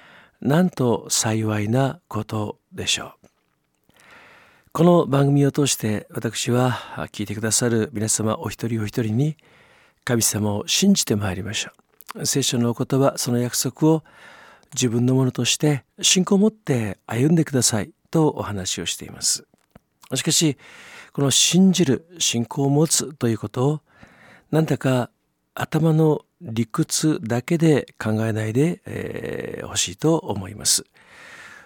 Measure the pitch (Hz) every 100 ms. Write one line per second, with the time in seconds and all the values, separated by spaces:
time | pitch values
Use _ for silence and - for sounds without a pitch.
0 | - - _ - - 156 180 - 123 110
1 | - - 117 110 110 107 104 123 135 160
2 | - 107 107 110 104 - _ 92 101 -
3 | - - _ _ _ _ _ _ _ _
4 | - - - - _ _ _ - 175 175
5 | 139 135 139 143 139 143 139 - 110 104
6 | - - 113 - - 123 127 113 - -
7 | 78 - 101 104 110 - 123 113 104 107
8 | 107 - 110 107 107 - 117 113 104 131
9 | 110 110 151 151 _ _ _ _ _ _
10 | - 120 - 104 104 104 - - 196 196
11 | - 107 101 92 101 107 - _ _ _
12 | - 220 151 143 127 127 120 117 127 135
13 | 135 - - 120 123 - 131 - 156 160
14 | - - - - - - _ 120 123 117
15 | 123 131 127 127 120 - 151 143 _ -
16 | 185 185 180 196 214 220 - 127 107 90
17 | - 113 143 170 151 135 113 110 87 _
18 | _ 165 151 - 101 101 92 - 82 -
19 | 82 - - - - _ _ - _ _
20 | - 131 - - 156 131 - - - -
21 | - - 139 - - 170 190 175 151 120
22 | - - - 120 117 - 139 143 160 -
23 | 131 156 120 110 101 - 135 151 _ _
24 | - _ - - - 151 160 139 135 127
25 | 117 _ _ _ _ - - 160 160 156
26 | 156 147 _ _ 175 113 117 - 156 -
27 | 156 - 110 117 - 170 165 135 - -
28 | 110 107 113 107 110 117 160 175 - -
29 | - - - - - - - - - 92
30 | 151 165 - 101 92 - - - - _
31 | _ - - - - -